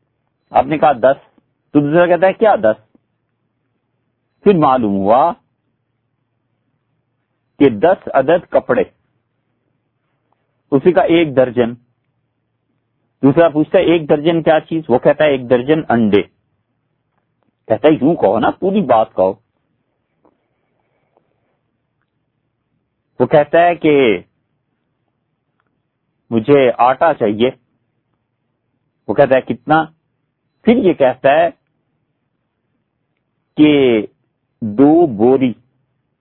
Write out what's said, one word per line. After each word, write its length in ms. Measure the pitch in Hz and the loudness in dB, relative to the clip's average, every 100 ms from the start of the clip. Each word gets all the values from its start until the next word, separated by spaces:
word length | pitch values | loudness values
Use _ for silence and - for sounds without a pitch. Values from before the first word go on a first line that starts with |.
| _ _ _ _ _ | _ _ _ _ _
آپ 160 | - 131 | -4 -2
نے 120 | 151 | 0
کہا 140 | 156 | -2
دس، 260 | 135 127 139 _ _ _ _ _ | 0 0 -2 _ _ _ _ _
تو 60 | 147 | -2
دوسرا 260 | 143 160 175 | 0 0 2
کہتا 200 | 175 185 | 2 0
ہے 60 | |
کیا 220 | 185 220 156 | 0 0 0
دس؟ 300 | - - _ _ _ _ _ _ _ _ _ _ _ _ _ _ _ _ 202 | 0 -4 _ _ _ _ _ _ _ _ _ _ _ _ _ _ _ _ 0
پھر 120 | 190 | 2
معلوم 380 | 147 131 110 98 | 2 0 -2 -2
ہوا 380 | 98 120 160 - _ _ _ _ _ _ _ _ _ _ _ _ _ _ _ _ _ _ _ _ _ - | 0 2 0 -4 _ _ _ _ _ _ _ _ _ _ _ _ _ _ _ _ _ _ _ _ _ -2
کہ 100 | 143 | 0
دس 380 | 107 160 196 - | 2 0 -2 -4
عدد 320 | 139 131 175 - | -4 0 -2 -2
کپڑے، 340 | - - 117 90 _ _ _ _ _ _ _ _ _ _ _ _ _ _ _ _ _ _ | -4 -2 -4 -6 _ _ _ _ _ _ _ _ _ _ _ _ _ _ _ _ _ _
اسی 200 | 139 180 | -2 0
کا 100 | 180 | 0
ایک 340 | 175 165 160 127 | 0 0 0 0
درجن۔ 380 | 127 120 117 120 _ _ _ _ _ _ _ _ _ _ _ _ _ _ | -2 -2 -4 -6 _ _ _ _ _ _ _ _ _ _ _ _ _ _
دوسرا 260 | 135 143 170 | 0 2 2
پوچھتا 280 | 147 156 190 | 0 -2 0
ہے 60 | |
ایک 240 | 165 170 151 | 0 0 0
درجن 320 | 156 151 165 | -2 -2 -2
کیا 160 | 160 160 | 0 -2
چیز؟ 220 | - 160 160 | -2 -8 -2
وہ 100 | 120 | -2
کہتا 240 | 151 147 | 0 0
ہے 60 | 151 | 0
ایک 200 | 139 120 | -2 -2
درجن 320 | 123 127 160 - | -2 0 -4 -2
انڈے۔ 320 | 117 110 98 90 _ _ _ _ _ _ _ _ _ _ _ _ _ - | -2 0 0 -2 _ _ _ _ _ _ _ _ _ _ _ _ _ -8
کہتا 200 | 110 147 | -2 0
ہے 60 | 151 | 0
یوں 140 | 139 170 | 0 0
کہو 240 | 101 110 | 0 0
نا، 120 | 147 | -2
پوری 300 | - 180 202 | -4 -4 -4
بات 320 | 143 117 110 - | 0 0 -2 -2
کہو۔ 180 | 95 101 _ _ _ _ _ _ _ _ _ _ _ _ _ _ _ _ _ _ _ _ _ _ _ _ _ _ _ _ _ _ _ _ _ _ _ _ _ - | -4 -4 _ _ _ _ _ _ _ _ _ _ _ _ _ _ _ _ _ _ _ _ _ _ _ _ _ _ _ _ _ _ _ _ _ _ _ _ _ -6
وہ 60 | 123 | 0
کہتا 400 | 151 147 170 175 | 0 0 0 0
ہے 100 | 165 | 0
کہ 180 | 160 147 127 92 87 _ _ _ _ _ _ _ _ _ _ _ _ _ _ _ _ _ _ _ - | 0 2 2 -2 -6 _ _ _ _ _ _ _ _ _ _ _ _ _ _ _ _ _ _ _ -6
مجھے 420 | 117 110 143 127 - | -4 0 2 2 0
آٹا 360 | 120 131 170 | 0 0 -2
چاہیے۔ 360 | 143 107 104 123 - _ _ _ _ _ _ _ _ _ _ _ _ _ _ - | -2 -4 -2 -4 -4 _ _ _ _ _ _ _ _ _ _ _ _ _ _ -6
وہ 60 | |
کہتا 220 | 104 139 131 | 0 0 0
ہے، 60 | |
"کتنا؟" 440 | 127 120 - 156 160 _ _ _ _ _ _ _ | -2 -8 -4 -4 -4 _ _ _ _ _ _ _
پھر 140 | - 240 | -2 0
یہ 160 | 190 | 0
کہتا 380 | 147 131 127 135 | 0 -2 0 0
ہے 180 | 147 170 - _ _ _ _ _ _ _ _ _ _ _ _ _ _ _ _ _ _ _ - | 0 0 -4 _ _ _ _ _ _ _ _ _ _ _ _ _ _ _ _ _ _ _ 0
کہ 440 | 151 147 131 113 98 _ _ _ _ _ | 2 4 2 0 -4 _ _ _ _ _
"دو 460 | 110 104 143 165 170 | -8 2 2 4 0
بوری۔" 460 | 101 117 131 131 104 _ _ _ _ _ _ | 0 0 2 0 -6 _ _ _ _ _ _